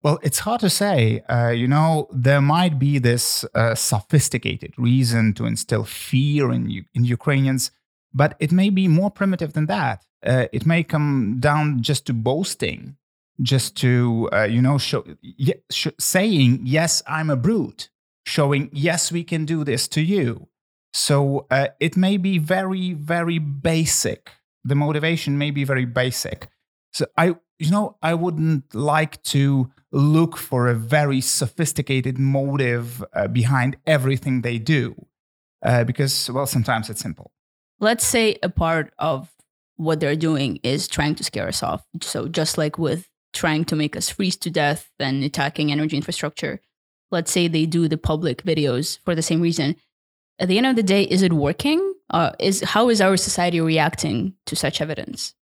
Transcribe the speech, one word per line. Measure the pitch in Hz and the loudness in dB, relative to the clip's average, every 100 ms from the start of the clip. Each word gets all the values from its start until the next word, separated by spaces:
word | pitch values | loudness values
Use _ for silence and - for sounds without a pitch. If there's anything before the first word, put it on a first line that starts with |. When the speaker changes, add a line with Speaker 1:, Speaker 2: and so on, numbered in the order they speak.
Speaker 1:
Well, | 151 139 | 0 0
it's | 147 - | 0 -2
hard | - 233 | -2 0
to | 196 | 0
say. | - 202 165 113 101 - | 0 2 2 2 0 -2
Uh, | 120 120 | 0 0
you | 120 123 | 0 2
know, | 143 160 156 - | 2 2 2 -2
there | 139 123 143 | 0 2 4
might | 139 160 180 143 | 4 4 2 2
be | 143 143 | 2 2
this, | 120 120 - - - | 2 2 0 -4 -4
uh, | - 117 | 0 0
sophisticated | 113 - 107 - 156 - 123 - - - - | 0 -2 -2 2 2 2 -2 -4 -8 -10 -2
reason | 120 127 120 117 110 | 2 4 4 2 2
to | 104 | 2
instill | 113 113 - 110 | -2 -4 -2 -2
fear | 107 - - 127 143 147 131 | -2 -10 -2 0 2 2 0
in | 123 113 | 0 -4
U-, | 107 - | -8 -8
in | - | -2
Ukrainians, | 123 120 - 135 135 131 - _ _ _ _ | 0 0 0 2 2 0 -4 _ _ _ _
but | 135 151 - | 0 0 2
it | 151 | 0
may | 175 196 | 4 4
be | 190 190 | 2 4
more | 160 202 | 4 2
primitive | - 196 180 160 | 0 -2 -2 -4
than | 156 156 | -2 -2
that. | 202 135 98 _ _ | 0 -2 -4 _ _
Uh, | - 127 120 | 0 0 0
it | 123 | 0
may | 135 165 | 2 2
come | 170 156 147 139 104 123 | 0 0 0 0 0 0
down | 147 147 151 135 | 2 2 2 0
just | 113 139 - | 0 -2 0
to | |
boasting, | 120 113 147 190 - 87 - - - _ _ _ - | 0 0 0 -2 -4 -6 -6 -14 -20 _ _ _ -4
just | 127 135 - - | 0 2 0 0
to, | 127 123 120 113 113 | 2 4 2 0 0
uh, | 98 | 2
you | 107 117 | 2 2
know, | 131 139 | 2 2
show, | - - - 78 | 0 -4 -6 -18
ye-, | - - 139 - _ | -20 -2 -2 -2 _
sh-, | - 156 - | -6 -6 -4
saying, | - 185 214 180 127 131 | -2 0 2 4 4 4
"Yes, | 131 151 160 - - | 2 0 2 -2 -4
I'm | 156 160 | -6 -2
a | 139 | 0
brute," | 135 220 139 - - _ _ _ - | 2 0 -2 -8 -18 _ _ _ -6
showing, | - 143 143 151 | 0 2 2 -2
"Yes, | 143 160 170 - | -2 0 0 -2
we | 170 | -4
can | 165 165 | -4 -4
do | 151 165 | -2 -2
this | 147 120 - | -2 -2 -2
to | 156 | -2
you." | 160 202 127 113 - _ _ _ _ | 0 2 0 -4 -12 _ _ _ _
So, | - - 143 139 139 - | -6 2 2 2 0 0
uh, | 131 139 - | 0 0 -2
it | 160 180 | -2 2
may | 185 202 | 2 2
be | 185 185 | 0 0
very, | 151 185 190 190 185 | 0 -2 -2 -4 -4
very | 165 147 170 170 165 | -6 -4 -2 0 -2
basic. | 151 139 165 160 165 - - - - _ _ _ | -4 -4 0 0 2 0 -2 -6 -12 _ _ _
The | 123 | -2
motivation | 143 147 151 160 165 - 143 | 0 2 0 0 0 0 -2
may | 147 | -2
be | 143 | -2
very | 139 131 123 | 0 0 0
basic. | 120 127 120 - - - _ _ _ _ | 0 0 -2 -6 -8 -14 _ _ _ _
So | - - - | -6 -4 2
I, | 170 170 _ _ | 2 0 _ _
you | 156 | 0
know, | 202 208 - | 0 -2 -4
I | 160 | -4
wouldn't | 165 180 156 160 151 - | 0 -2 0 0 0 -2
like | 107 147 151 156 - | -4 0 2 0 -4
to | - 143 139 139 127 _ _ | -2 2 4 2 0 _ _
look | 139 147 156 165 - | 0 4 4 2 -2
for | - 127 123 | -4 0 2
a | |
very | 117 110 151 147 131 | 0 0 2 2 0
sophisticated | 123 - 127 - 160 - 139 131 127 127 | -2 -2 -2 -2 -4 -2 0 0 0 0
motive, | 135 139 139 139 127 120 117 123 117 | 2 2 0 0 0 0 -4 -12 -8
uh, | - 101 | -4 0
behind | 117 117 135 123 139 - | 2 2 2 0 -2 0
everything | 151 131 135 143 127 | 2 2 -2 -2 -2
they | 117 117 | -2 -4
do, | 113 151 - - - _ _ _ _ _ | 0 0 0 -8 -20 _ _ _ _ _
uh, | - 123 | 0 2
because, | 117 127 135 - - | 2 -2 -2 -2 -4
well, | 127 135 | -4 -2
sometimes | 120 113 113 110 | -2 0 -2 -2
it's | 107 | -10
simple. | 104 78 - _ _ _ _ _ | -10 -12 -16 _ _ _ _ _
Speaker 2:
Let's | 208 233 | 0 2
say | - 240 220 - | 0 2 2 0
a | 185 | -4
part | - 165 165 151 - | 0 0 0 -4 -6
of | 151 160 165 _ _ _ _ - | -4 -4 -8 _ _ _ _ -6
what | 160 156 | -2 0
they're | 147 | 0
doing | 156 160 151 135 76 | 0 0 0 -2 -4
is | - 139 - | -2 -2 -4
trying | - 147 156 | -2 -2 -2
to | |
scare | - 104 92 | -6 -6 -6
us | 92 | -4
off. | 82 80 - 170 | -4 -6 -8 -12
So | - - - | -8 -6 -4
just | 170 156 - | -2 -2 -2
like | 151 160 | -4 -2
with | 160 160 - _ _ | -4 -4 -8 _ _
trying | - 170 156 160 | -4 0 0 0
to | 156 | -2
make | 147 - | -2 -4
us | - | -8
freeze | - 190 - | -2 -4 -2
to | 170 | -4
death | 170 147 156 - _ | 0 0 0 -6 _
and | 139 135 | -4 -2
attacking | 139 139 139 - 151 | -2 -2 -4 -2 -2
energy | 147 151 151 | 0 -2 -2
infrastructure, | - - 147 - 156 - _ _ _ _ _ | -4 -6 -8 -6 -8 -8 _ _ _ _ _
let's | 175 165 | -4 -2
say | 185 170 | 0 0
they | 160 160 | 0 0
do | 170 165 | 0 0
the | 156 | 0
public | - 156 156 123 | -2 -2 -2 -4
videos | 180 160 143 123 151 - | -2 0 0 -2 -4 -6
for | - | -4
the | 165 | -2
same | 160 165 | 0 0
reason. | 170 165 143 170 _ _ _ _ _ _ | 0 0 -2 -2 _ _ _ _ _ _
At | 180 | 0
the | 190 | 2
end | 262 | 2
of | 240 | 2
the | |
day, | 196 202 | 2 2
is | 196 185 | 4 2
it | 185 | 4
working? | 165 143 - 285 320 392 381 _ | 2 0 0 0 0 0 -6 _
Uh, | 165 165 - | 0 0 0
is, | - 190 | -2 0
how | - 208 240 | 0 2 2
is | 220 | 4
our | 190 185 | 4 4
society | 190 - 175 170 | 0 0 0 0
reacting | 160 160 151 - 151 113 190 - - | 2 2 2 0 -4 -2 -4 -8 -8
to | |
such | 156 143 - | -4 -4 -4
evidence? | 156 151 - - - _ | -6 -6 -10 -10 -12 _